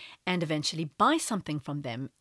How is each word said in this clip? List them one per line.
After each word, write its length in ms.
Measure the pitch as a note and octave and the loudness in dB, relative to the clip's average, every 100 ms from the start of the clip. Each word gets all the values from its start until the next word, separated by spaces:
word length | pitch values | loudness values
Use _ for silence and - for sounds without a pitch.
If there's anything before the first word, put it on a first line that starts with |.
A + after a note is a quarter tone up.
| - - - | -20 -10 -2
and 160 | F3+ | 0
eventually 480 | D#3+ D3+ D3 D#3+ D#3 - | 0 0 -2 -2 -4 4
buy 180 | A3 D#4+ | 6 6
something 440 | - G#3+ - D3+ | 2 -4 -2 -4
from 200 | - D3 | -4 -6
them 300 | C3+ A#2 C3+ _ | -4 -6 -8 _